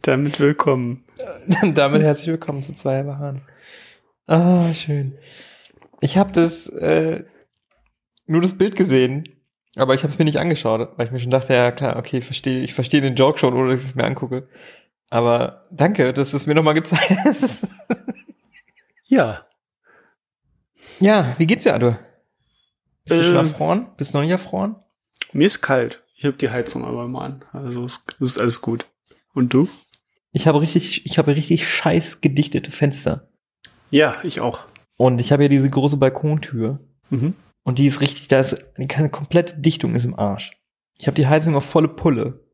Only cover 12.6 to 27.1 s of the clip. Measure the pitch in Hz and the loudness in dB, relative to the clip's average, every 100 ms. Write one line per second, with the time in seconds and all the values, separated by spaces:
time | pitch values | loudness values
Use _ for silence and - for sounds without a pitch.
12.6 | 123 - 123 151 135 120 135 156 135 123 | -4 -4 0 0 0 4 2 4 0 2
13.6 | 131 127 131 127 117 135 127 127 131 - | 0 -2 -4 -4 -2 -2 -6 -8 -10 -20
14.6 | - - _ _ _ 117 120 120 120 - | -20 -20 _ _ _ -2 2 0 -2 -8
15.6 | _ - 156 202 127 131 135 139 151 151 | _ 0 0 2 0 0 -2 -4 0 2
16.6 | 156 151 160 165 - 190 190 - 262 - | 4 2 0 0 2 2 2 0 -2 -4
17.6 | - - - 233 - - - - _ _ | -10 -12 -8 -8 -8 -16 -20 -20 _ _
18.6 | _ _ _ _ _ 135 120 104 _ _ | _ _ _ _ _ 2 2 -4 _ _
19.6 | _ _ _ _ _ _ _ _ _ _ | _ _ _ _ _ _ _ _ _ _
20.6 | _ _ - - 196 214 131 127 165 - | _ _ -20 0 4 4 2 0 2 2
21.6 | - - 120 117 - _ _ _ _ _ | 2 2 0 0 -10 _ _ _ _ _
22.6 | _ _ _ _ - 170 170 175 160 151 | _ _ _ _ 0 2 4 2 0 -2
23.6 | 156 185 247 - 139 143 156 185 185 - | -2 -2 -4 -10 -4 -2 -2 -2 -4 -6
24.6 | 202 220 _ _ _ - - 135 147 - | -6 -8 _ _ _ -16 -8 2 4 2
25.6 | - 131 120 - _ _ 143 135 127 123 | 0 0 0 -8 _ _ -4 -2 -4 -2
26.6 | 117 127 123 120 123 | -6 -6 -6 -8 -8